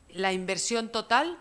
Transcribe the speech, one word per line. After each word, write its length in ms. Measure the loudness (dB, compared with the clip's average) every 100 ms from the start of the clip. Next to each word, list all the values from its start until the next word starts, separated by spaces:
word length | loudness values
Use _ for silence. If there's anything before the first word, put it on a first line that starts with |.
| -14
La 240 | -2 0
inversión 580 | 0 -2 -2 0 -2 -2
total 480 | -4 2 2 2 -4